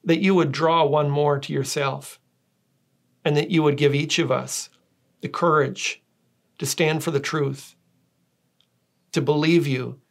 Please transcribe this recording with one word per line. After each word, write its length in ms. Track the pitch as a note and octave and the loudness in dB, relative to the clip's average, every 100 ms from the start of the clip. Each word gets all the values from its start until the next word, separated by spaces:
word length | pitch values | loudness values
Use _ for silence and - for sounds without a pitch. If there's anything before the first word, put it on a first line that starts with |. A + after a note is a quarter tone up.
| - | 0
that 160 | E3 | 2
you 120 | F#3+ F#3+ | 4 2
would 180 | D3+ | 2
draw 320 | C#3 D#3+ E3 D3+ | 0 2 4 4
one 240 | D3 D3 | 2 2
more 280 | C#3+ D3 C#3+ | 2 2 0
to 140 | C#3 | -2
yourself, 680 | C#3 C3+ - C#3 C#3 C3+ - _ _ _ _ _ _ _ _ _ _ E3 | -4 -4 -4 -4 -6 -12 -20 _ _ _ _ _ _ _ _ _ _ -2
and 100 | D3 | 0
that 160 | E3 | 2
you 100 | E3 | 2
would 140 | D3+ C#3+ | 2 2
give 180 | D3 | 2
each 260 | C#3+ D3 - | 2 -2 -2
of 120 | E3 | 0
us 380 | C3 B2+ - - _ _ _ _ _ | -2 -4 -10 -12 _ _ _ _ _
the 80 | C#3+ | -12
courage 760 | - F3 D#3 C3 - - - _ _ _ _ _ _ | -2 2 2 0 -2 -8 -8 _ _ _ _ _ _
to 60 | C#3 | -8
stand 380 | - D#3 D#3+ | 0 0 0
for 80 | D#3 | -2
the 80 | C#3+ | -4
truth, 560 | C#3 D#3+ C#3 C3+ - _ _ _ _ _ _ _ _ _ _ _ _ _ _ | -4 -2 -4 -4 -14 _ _ _ _ _ _ _ _ _ _ _ _ _ _
to 100 | - | -4
believe 460 | C#3 D3 D#3 E3+ C#3+ | 0 0 4 2 2
you 320 | B2+ B2 B2+ _ | -4 -6 -12 _